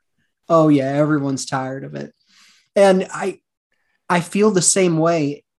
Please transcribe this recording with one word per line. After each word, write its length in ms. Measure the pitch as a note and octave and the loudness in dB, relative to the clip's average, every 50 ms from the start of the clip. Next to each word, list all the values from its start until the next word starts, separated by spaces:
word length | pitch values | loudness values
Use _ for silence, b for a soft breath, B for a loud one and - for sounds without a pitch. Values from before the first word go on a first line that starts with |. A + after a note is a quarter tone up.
| _ _ _ _ _ _ _ _ _ - | _ _ _ _ _ _ _ _ _ 2
Oh, 200 | E3+ E3 D#3 D#3 | 2 4 4 4
yeah. 220 | D3 C3+ C3 C3+ | 4 2 2 0
Everyone's 540 | C#3 D3 D3+ D3 D#3 C#3+ C#3 C#3 C3+ B2+ - | 0 0 0 0 0 -2 -2 -4 -6 -6 -6
tired 380 | - C#3 C3 C3 C3 C3+ C3+ C#3 | -8 -8 -6 -6 -8 -10 -12 -12
of 100 | D3 D3 | -12 -12
it." 180 | C#3+ D3 C#3+ _ b b b b b b b b b b b _ | -14 -14 -14 _ b b b b b b b b b b b _
And 320 | G#3 G3 G3 F#3+ F#3+ F3+ - - | 4 4 6 4 2 0 -4 -8
I, 280 | - G3+ F#3+ - - _ _ _ _ _ _ _ _ _ _ _ _ _ - | -8 -8 -8 -8 -10 _ _ _ _ _ _ _ _ _ _ _ _ _ -2
I 100 | F3+ F3 | -2 -2
feel 320 | E3 - - G3 G#3 A3 | -2 -2 -2 0 0 2
the 100 | G3 F3+ | 2 0
same 360 | E3 - - G3 F#3 F3+ E3 | 0 0 0 2 0 2 2
way. 460 | D#3 D#3+ E3+ E3+ D#3+ C#3+ C#3+ C#3+ - _ _ _ | 0 0 0 0 0 -2 -4 -6 -8 _ _ _